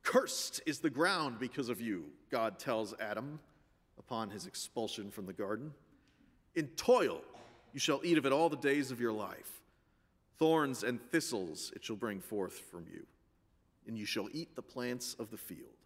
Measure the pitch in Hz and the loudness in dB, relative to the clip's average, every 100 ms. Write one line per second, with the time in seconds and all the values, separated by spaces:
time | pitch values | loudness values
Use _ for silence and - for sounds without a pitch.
0 | - 170 175 - - - - 139 160 131 | 6 4 4 -2 -4 -4 -4 0 0 4
1 | 175 185 147 113 123 - 120 107 113 95 | 2 4 0 -2 -4 -2 -2 -2 -2 -4
2 | 73 - _ 117 113 95 143 113 107 - | -6 -14 _ 2 2 0 0 0 0 -4
3 | 107 104 135 151 - _ _ _ _ - | -4 -4 -6 -10 -16 _ _ _ _ -20
4 | - 117 107 98 90 - - - 110 - | -6 -4 -4 -6 -10 -10 -8 -4 -4 -4
5 | 101 104 95 92 101 107 151 147 _ _ | -8 -8 -10 -6 -4 -4 -6 -14 _ _
6 | _ _ _ _ _ - 147 - - 247 | _ _ _ _ _ -4 -4 -2 6 6
7 | 147 80 - - - - - 139 - 143 | 6 0 -8 -18 -20 -20 -14 -2 2 2
8 | 170 160 135 135 165 147 139 143 131 120 | 6 6 6 6 4 4 4 4 2 0
9 | 120 107 98 92 - - _ _ _ _ | 0 0 -4 -6 -14 -16 _ _ _ _
10 | _ _ _ - 160 160 143 127 104 120 | _ _ _ 2 6 6 4 0 -2 -2
11 | - 165 - 110 90 78 - - - 107 | 0 0 2 -2 -2 -6 -10 -10 -8 -4
12 | 113 98 - 104 92 - - 87 85 87 | -4 -4 -4 -2 -2 -6 -14 -14 -12 -14
13 | - _ _ _ _ _ _ _ - 113 | -16 _ _ _ _ _ _ _ -10 -6
14 | 104 117 101 151 165 - - 131 123 123 | -2 -2 -2 -6 -8 -12 -10 -6 -4 -4
15 | - - 113 107 - 80 62 57 | -6 -8 -8 -8 -12 -12 -14 -20